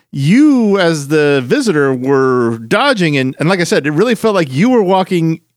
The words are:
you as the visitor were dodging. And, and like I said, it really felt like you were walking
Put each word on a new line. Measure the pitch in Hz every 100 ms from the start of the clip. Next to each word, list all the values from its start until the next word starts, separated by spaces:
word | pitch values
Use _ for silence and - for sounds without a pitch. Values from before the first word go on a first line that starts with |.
| _
you | 143 143 247 302 254 214 196
as | 170 156 139
the | 156 143 139
visitor | 123 269 233 151 139
were | 127 131 139 131 123 117 113
dodging. | 113 208 285 220 165 143
And, | 131 -
and | 156
like | 190
I |
said, | 160 190 143
it |
really | 151 247 214
felt | 220
like | 196 143
you | 131 240
were | 247
walking | 185 190 185 175 160 165 _